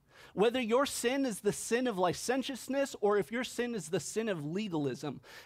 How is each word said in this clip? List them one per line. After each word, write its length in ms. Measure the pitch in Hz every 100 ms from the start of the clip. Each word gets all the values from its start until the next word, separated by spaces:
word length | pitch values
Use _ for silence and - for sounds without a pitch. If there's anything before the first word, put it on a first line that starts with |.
| _ - -
Whether 260 | 175 220 247
your 260 | 226 240 277
sin 400 | - 233 277 269
is 140 | 202
the 120 | 202
sin 360 | - - 233 254
of 100 | 190
licentiousness 960 | 180 - - 262 247 262 - 269 277 -
or 180 | 202 208
if 140 | -
your 100 | 233
sin 300 | 240 - 240
is 140 | 233 151
the 100 | 175
sin 300 | - - 226
of 160 | 180
legalism. 760 | 147 180 220 165 139 127 151 123 - -